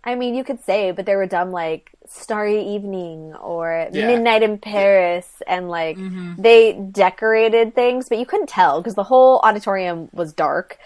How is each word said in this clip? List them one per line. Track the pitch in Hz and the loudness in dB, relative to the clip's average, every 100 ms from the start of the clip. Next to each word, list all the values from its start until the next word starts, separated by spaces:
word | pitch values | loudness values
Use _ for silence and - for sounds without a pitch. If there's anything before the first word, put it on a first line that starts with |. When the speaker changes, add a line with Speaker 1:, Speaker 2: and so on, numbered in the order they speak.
| - | -6
Speaker 1:
I | 247 | -6
mean, | 247 | -4
you | 247 | -6
could | 262 247 | -8 -10
say, | - 196 190 | -4 -2 -2
but | 185 196 | -4 -2
they | 196 | -2
were | 190 | -2
dumb, | 185 180 | -4 -4
like, | 180 165 160 _ _ _ | -6 -6 -8 _ _ _
Starry | - - 214 208 208 | -20 -8 -4 -2 -2
Evening | 202 208 202 190 175 160 156 151 | -4 -8 -8 -10 -10 -14 -18 -16
or | - 170 165 165 165 | -10 -8 -4 -4 -4
Speaker 2:
Yeah. | 196 220 | -2 0
Speaker 1:
Midnight | 240 233 220 | 2 2 2
in | 214 | 2
Speaker 2:
Yeah. | 208 | -2
Speaker 1:
Paris, | 214 208 196 196 175 175 - - - | -6 0 4 4 2 -4 -8 -16 -6
and, | 180 180 | -6 -4
like, | 170 160 165 | -6 -6 -6
Speaker 2:
Mm-hmm. | 190 185 175 175 | -10 -12 -12 2
Speaker 1:
they | 220 233 226 | 8 8 8
decorated | - 196 196 190 - 220 220 226 226 220 | 2 -10 0 0 2 0 2 2 2 2
things, | 233 247 247 254 | 2 0 -2 -4
but | 226 | -4
you | 247 | -2
couldn't | 427 359 | -4 -4
tell | - 170 143 | 2 2 2
'cause | 202 202 | -4 -6
the | |
whole | 202 262 262 262 | 2 6 6 6
auditorium | 220 214 208 190 180 170 160 | 2 0 -4 -4 -4 -8 -12
was | - 160 | -8 -8
dark | 156 156 143 - - | -2 -2 -2 -6 -20